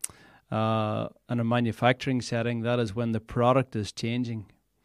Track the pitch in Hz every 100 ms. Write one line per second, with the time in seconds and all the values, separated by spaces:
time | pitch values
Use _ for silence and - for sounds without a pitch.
0 | - - - - _ 110 110 110 107 110
1 | 110 - - 120 113 120 117 104 120 127
2 | - 127 113 120 117 120 113 123 113 101
3 | 117 113 - - 120 131 127 113 101 -
4 | 117 120 120 113 98 _ _ _